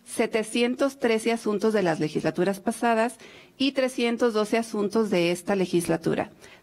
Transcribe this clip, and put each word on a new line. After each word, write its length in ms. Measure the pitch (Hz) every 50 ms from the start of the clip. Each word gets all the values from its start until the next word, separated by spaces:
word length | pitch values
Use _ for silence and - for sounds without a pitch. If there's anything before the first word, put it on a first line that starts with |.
| _
setecientos 960 | - - - 226 214 220 220 214 - - 240 240 240 247 254 285 277 269 -
trece 340 | - 233 220 220 226 233 226
asuntos 400 | 226 - 214 208 190 208 220 214
de 100 | 208 190
las 180 | 170 160 151
legislaturas 600 | 151 156 - 160 - 156 156 - 180 190 196 196
pasadas 560 | - 240 226 - 247 233 233 220 226 247 - - - - - - - - _
y 160 | - 262 277 269
trescientos 640 | 277 262 254 254 - 240 233 240 226 247 240 214
doce 240 | 214 214 208 233 226
asuntos 520 | 226 226 - 208 202 202 - 226 220 196
de 200 | 202 175 170 170
esta 240 | 175 170 - - 202
legislatura, 760 | 196 180 175 - 170 170 170 165 165 - 160 156 - - - - - - - - -